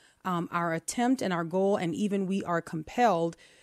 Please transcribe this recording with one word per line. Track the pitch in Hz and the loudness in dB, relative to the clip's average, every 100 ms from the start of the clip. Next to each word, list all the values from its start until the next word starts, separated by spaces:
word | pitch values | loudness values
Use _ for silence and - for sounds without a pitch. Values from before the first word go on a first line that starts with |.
| - _ | -20 _
Um, | 190 175 - | -4 -2 -2
our | 170 170 | -2 -2
attempt | 160 - 240 240 254 | -2 -4 -2 0 0
and | 190 | 0
our | 175 | -2
goal, | 165 185 196 208 | 0 0 2 2
and | 170 | 0
even | 165 202 196 190 | 0 0 0 0
we | 196 | -2
are | 175 170 | 0 -2
compelled | - 165 - - 240 170 170 - - - | -2 -8 -4 2 4 4 0 -4 -16 -20